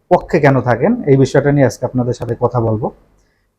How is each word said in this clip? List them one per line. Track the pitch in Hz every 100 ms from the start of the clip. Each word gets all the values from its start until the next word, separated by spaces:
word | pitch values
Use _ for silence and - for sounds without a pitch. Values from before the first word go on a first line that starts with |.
| _
পক্ষে | 175 - 170
কেন | 143 135
থাকেন, | 120 117 165 240
এই | - 135
বিষয়টা | 135 147 139
নিয়ে | 143 127
আজকে | - 123
আপনাদের | 127 123
সাথে | 117 117 117
কথা | 120 123
বলবো। | 113 110 160 - _ _ _ _ _